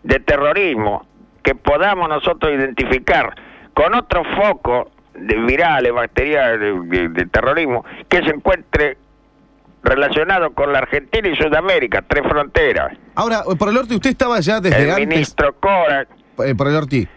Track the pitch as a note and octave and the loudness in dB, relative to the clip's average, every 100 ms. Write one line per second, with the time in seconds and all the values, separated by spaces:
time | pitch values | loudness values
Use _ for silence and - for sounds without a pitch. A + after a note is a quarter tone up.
0 | - C3+ C3 D3 D3 F3+ F#3+ A#2 G#2+ G#2 | 0 0 2 2 2 2 0 0 -2 -4
1 | - _ - _ - B2+ - D3 G3 F#3+ | -10 _ -20 _ -8 -4 0 2 2 0
2 | E3 D3+ - E3+ D#3+ C#3 C3+ A#2+ A#2+ C3 | -2 -2 -2 -2 -2 -2 -2 -4 -2 -2
3 | - C#3 A#2 - - - - - D#3+ A3+ | 0 0 0 -8 -20 -20 -6 0 2 2
4 | - F3 D#3 F#3 G#3 F3+ C#3+ B2 - _ | 0 -2 -2 0 0 0 -2 -2 -4 _
5 | _ - G2+ A2 A#2 C3+ E3+ C#3+ B2 A#2+ | _ -14 -4 0 0 2 2 2 0 0
6 | A#2 - C#3 D3 B2+ A2+ G#2 F#2+ E2+ F2+ | -2 -2 0 2 2 0 -2 -2 -2 -2
7 | E2+ E2 E2+ A2 B2 D#3 D3+ A#2 - - | 0 -2 -2 0 0 0 0 -4 -6 -20
8 | - F3 D#3 D3 - F3+ - - D3 C3 | -2 0 0 -2 0 -2 -2 -2 -2 -4
9 | _ _ _ _ _ _ _ _ B2 C3 | _ _ _ _ _ _ _ _ 0 2
10 | C#3+ D3+ E3 F#3+ D#3+ - C#3+ C#3 C3 C#3+ | 2 0 0 0 0 -2 0 0 0 -4
11 | C#3 A3+ G3+ C#3 D#3 D3+ F#3 F3 B2 G#2 | -2 -2 -2 0 2 2 2 0 0 -2
12 | - C#3+ C3 D3+ C#3+ E3 D3 G2 C#2 - | -2 -2 0 -2 -2 0 0 0 -4 -8
13 | - - A3+ A3 F3 F3 G3+ A#3 B3 A3+ | -10 -4 -2 -2 -2 -2 0 0 0 -2
14 | C4+ - B3 A#3 D#3 A3 F#3 A2+ A#2 F#3+ | -2 0 0 2 0 0 2 2 2 0
15 | G#3+ D#3+ C#3+ - C#3+ - G3 F#3+ D#3+ C#3 | 0 0 0 0 0 0 0 2 2 0
16 | B2+ - _ - C3 B2 C#3 D3+ D3 C3+ | -4 -16 _ -4 -2 0 2 0 0 -2
17 | F#2 | -2